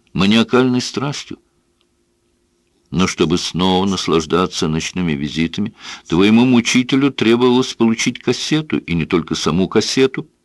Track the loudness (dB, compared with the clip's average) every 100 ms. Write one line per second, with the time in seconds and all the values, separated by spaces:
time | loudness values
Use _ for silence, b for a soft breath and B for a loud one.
0 | _ -2 2 2 4 2 2 0 -2 -6
1 | -6 -8 -12 -18 _ _ _ _ _ _
2 | _ _ _ _ _ _ _ _ -8 -2
3 | -2 0 0 0 -2 -2 0 2 0 -4
4 | 0 0 0 0 0 -2 -2 -2 -4 -4
5 | -4 -4 -4 -4 -4 -4 -8 -8 B B
6 | B 2 4 6 6 4 2 0 0 2
7 | 0 0 2 4 4 2 0 0 0 0
8 | -4 -4 -4 -4 -2 -4 -2 -6 -2 -4
9 | 0 -2 -2 -4 -2 0 0 0 0 2
10 | 0 0 -14 _